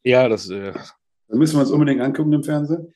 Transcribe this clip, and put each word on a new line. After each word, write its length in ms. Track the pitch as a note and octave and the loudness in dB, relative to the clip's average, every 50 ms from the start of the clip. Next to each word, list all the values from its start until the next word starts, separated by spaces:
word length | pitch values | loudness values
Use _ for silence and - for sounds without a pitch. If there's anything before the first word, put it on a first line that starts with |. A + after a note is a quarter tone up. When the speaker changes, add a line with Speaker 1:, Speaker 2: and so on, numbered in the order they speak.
| - | 0
Speaker 1:
Ja, 240 | B2+ B2 B2+ C3 | 2 4 4 4
das, 220 | A#2 A2 F#2+ - F#2 | 2 0 -2 -4 -6
äh 240 | F#2+ G2+ G2 G2 F2+ - - - - _ _ _ _ _ _ - | -10 -8 -8 -10 -10 -12 -14 -18 -20 _ _ _ _ _ _ -2
Speaker 2:
Da 80 | A2 | 0
müssen 180 | B2 D#3+ D#3 D3+ | 2 2 4 2
wir 60 | C#3+ | 2
uns 100 | C3+ C#3 | 0 2
unbedingt 300 | C#3+ D3 D3 C#3+ C3 A#2+ | 2 2 2 2 0 0
angucken 320 | B2+ C#3 C3+ - D#3 D3+ D3+ | -2 -2 -2 -2 0 0 0
im 100 | C#3+ C#3 | 0 -2
Fernsehen. 480 | D3+ D3+ D3 D3 D3 E3 E3+ E3 - _ | -2 -4 -4 -4 -4 -6 -6 -8 -8 _